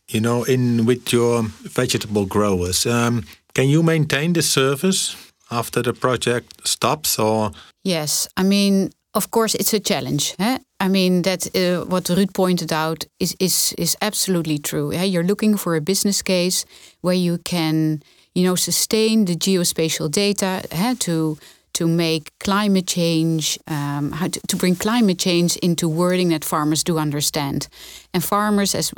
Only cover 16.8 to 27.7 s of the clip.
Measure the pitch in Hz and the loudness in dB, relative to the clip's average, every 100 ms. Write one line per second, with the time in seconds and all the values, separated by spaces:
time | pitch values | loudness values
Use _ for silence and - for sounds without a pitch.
16.8 | - - 175 180 175 170 - 175 160 156 | -20 -6 -2 0 0 -2 -4 -2 0 0
17.8 | 156 151 - _ _ 175 185 180 - - | 0 -2 -8 _ _ 0 0 0 -2 -2
18.8 | - 220 220 220 185 165 190 190 175 - | 0 2 2 2 2 0 0 2 0 0
19.8 | 160 - 156 175 202 202 190 185 - 160 | -2 -2 -2 0 0 0 -2 -4 -6 -2
20.8 | 233 254 - 160 156 151 - - _ - | -2 -2 -2 -2 -2 -4 -12 -20 _ -2
21.8 | 165 165 165 160 151 _ - 196 208 190 | 0 2 0 -2 -6 _ -2 0 2 0
22.8 | 180 175 170 160 165 160 147 - - 151 | 0 -2 0 2 2 0 -2 -6 -6 -4
23.8 | 143 143 143 151 180 - - 180 185 175 | -4 -4 -4 -4 -4 -6 -6 -2 0 0
24.8 | 214 247 208 180 190 175 175 - 175 165 | 0 2 2 2 0 2 2 0 0 0
25.8 | 165 160 180 185 180 156 - 165 151 156 | 0 0 0 2 2 0 0 0 2 0
26.8 | - 160 151 147 143 156 139 143 - | 0 0 0 -2 -2 -2 -4 -4 -8